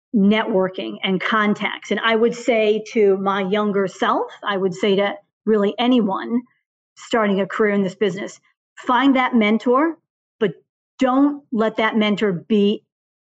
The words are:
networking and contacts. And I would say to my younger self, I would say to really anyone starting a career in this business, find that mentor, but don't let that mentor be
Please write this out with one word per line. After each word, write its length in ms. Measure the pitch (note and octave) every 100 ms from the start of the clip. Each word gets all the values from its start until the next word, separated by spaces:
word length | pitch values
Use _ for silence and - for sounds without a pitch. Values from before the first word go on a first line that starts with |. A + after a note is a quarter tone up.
| _ A3
networking 840 | G3 G#3+ A3 F#3+ F#3 F#3 A3+ G#3
and 180 | G3 F3+
contacts. 720 | - A3 G#3 G3+ G3+ - -
And 100 | G3+
I 140 | A3+ A3
would 200 | A#3 A#3
say 480 | - A3+ G#3+ G#3+ G#3+
to 280 | A#3 G3+ F#3+
my 240 | G3 G3
younger 460 | F#3+ G#3 G#3 G3 F#3
self, 440 | - A3 C#4+ A#4+ -
I 140 | - G3
would 180 | F#3+ E3+
say 200 | G#3+ F#3+
to 180 | G3+ - _ _ G#3
really 280 | G#3+ G3+ -
anyone 600 | A#3+ B3+ G3 - A3+ A#3+ - _ _ _ _ -
starting 440 | - A#3 G#3 G3
a 80 | F#3
career 260 | - G#3+
in 80 | G3+
this 140 | F#3+ G3
business, 440 | G3+ F3+ - - _ _ _ -
find 380 | - B3 C#4 C4
that 200 | B3 B3
mentor, 600 | G#3 A3 B3+ B3+ E4 D#4 _ _ _ -
but 120 | G3+ - _ _ _ -
don't 440 | B3+ C4 C#4+ C#4+ -
let 260 | G#3 A3 A3
that 200 | A3 A3
mentor 340 | G#3+ G3 G#3+
be 500 | E3+ - G#3+ G3+ A3 _ _ _ _